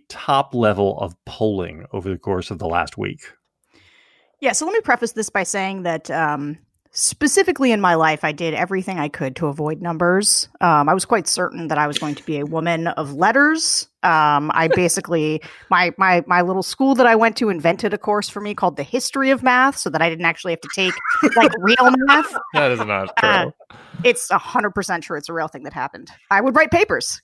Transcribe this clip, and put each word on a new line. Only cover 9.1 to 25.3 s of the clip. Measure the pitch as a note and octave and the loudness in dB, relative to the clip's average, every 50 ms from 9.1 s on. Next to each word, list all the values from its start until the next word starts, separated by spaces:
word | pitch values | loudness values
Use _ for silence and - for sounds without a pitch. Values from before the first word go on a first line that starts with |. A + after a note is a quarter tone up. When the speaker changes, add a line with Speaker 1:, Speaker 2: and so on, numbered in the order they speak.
| - - D3+ C3 B2+ - | -6 -6 -8 -6 -6 -4
Speaker 2:
to | E3+ D3 | -4 -4
avoid | C#3+ D#3+ D3 D3+ D#3 - | -4 -4 -4 -6 -6 -6
numbers. | E3+ E3+ E3 D#3+ F3 F3 F#3 G3 G#3 G3+ - - - - _ - | -6 -6 -4 0 2 2 4 4 2 2 0 0 -2 -6 _ 0
Um, | - E3+ D#3 D3 C#3+ D3+ | 2 4 6 6 6 4
I | F3+ | 2
was | F#3+ - | 2 2
quite | - A#3+ G#3 - - | 0 0 0 0 0
certain | - - F3+ - - E3+ E3 D3 | -2 -2 -2 -4 -6 -6 -6 -4
that | D#3 D3 | -2 0
I | D3+ D3 | 0 0
was | D3 - | -2 -4
going | D#3 D3 C#3+ | -4 -6 -8
to | - - | -8 -8
be | - D3+ C#3+ | -6 -6 -6
a | C#3+ | -6
woman | D3 D#3+ D#3+ D#3+ E3+ E3 D#3+ E3 | -4 -4 -4 -2 -2 -2 -2 -2
of | E3+ - - D3+ C#3 C#3+ | -4 -4 -4 -6 -6 -2
letters. | C#3+ F3+ G#3 A#3 C4+ C#4+ D4+ D#4+ D#4+ D#4 - - - - - _ _ - | 0 2 4 4 4 4 4 2 0 -2 -2 -2 -4 -4 -8 _ _ 0
Um, | F3 E3 D#3 D3+ D3 D3 C#3+ D3 D#3 - | 2 4 4 4 4 4 2 2 0 0
I | - E3 D#3+ | 2 2 2
basically, | F3 F#3 F3+ E3 - F#3+ - - E3+ D#3+ D3+ D#3 D#3 D#3 - - - | 2 2 2 0 0 -2 -4 -2 -2 0 0 0 -2 -4 -6 -10 -20
<laughs> | - - - | -16 -4 0
my, | F#3+ F3 F3+ E3+ - - | 2 2 2 2 0 0
my, | F#3+ F#3 F3+ F3 - - | 2 4 4 4 2 2
my | F3+ F3+ | 2 2
little | F3 F#3 F#3 F#3+ | 2 2 0 -4
school | F3 - - - C4+ C4+ C4+ | -4 -6 -4 0 2 2 4
that | A#3+ B3+ A#3+ | 4 6 6
I | A3+ | 6
went | A3 A3+ A3+ A3 - | 6 4 2 2 0
to | B3 G#3 | -2 -2
invented | F#3 D#3+ C#3+ E3 F3+ - - G3+ G3+ | 0 0 2 0 2 2 0 -4 -4
a | G#3 | -4
course | - G#3+ G#3 G#3 G3+ - | -2 -2 -2 -2 -2 -4
for | - G#3 | -8 -10
me | G#3 G#3 G#3 | -8 -8 -6
called | - G3+ F3+ F3+ - | -2 -2 -2 -2 -2
the | - | -6
history | - - B3+ - - - C4+ C4+ C4+ | -4 -4 -4 -4 -4 -4 0 2 2
of | C4+ B3 | 2 2
math | B3+ B3+ B3 B3+ C4 C#4 C#4 | 2 2 4 4 4 2 2
so | - - - | -2 -4 -4
that | C3+ D3+ D#3+ | 0 0 0
I | E3+ | 0
didn't | D#3+ D#3+ F3+ | 0 0 -2
actually | E3 D#3+ - - F3+ | -2 -2 -2 -4 -6
have | E3 - | -6 -6
to | - - - | -8 -8 -4
take, | G3 F#3+ F#3 - - - - - - - B3+ - | -2 -2 -2 -2 -4 -6 -6 -2 0 0 2 4
like, | A#3 A3 - - - | 4 4 4 4 2
real | F3+ G#3 A#3+ B3+ B3+ B3+ C4 B3+ C4 | 2 2 4 6 6 6 4 4 4
math. | C#4 C#4+ D4+ D4+ - - - - | 4 4 4 4 0 -6 -10 -10
Speaker 3:
<laughs> | - - | -4 -2
That | D3+ D3 B2+ | 0 2 2
is | B2 A2 | 2 0
not | A2 G#2 G#2 F#2+ F#2+ - - - - | -2 -2 -2 -2 -2 -4 -2 0 2
Speaker 2:
Uh, | A3 G3+ F#3 E3+ | 2 2 2 0
Speaker 3:
true. | - - _ - - - - - - - - E3+ | -2 -6 _ -20 -20 -20 -20 -20 -18 -8 -2 0
Speaker 2:
it's | B3 A#3+ - - - | 0 0 0 -2 -2
a | F#3 F#3 | -2 -2
hundred | - - - B3 G#3+ G3+ - | -2 -2 -4 -2 -2 -2 -4
percent | G#3 F#3 - F3+ E3+ D3+ | -4 -4 -4 -4 -6 -6
true. | - E3+ D3 | -6 -8 -8
It's | - | -8
a | - | -8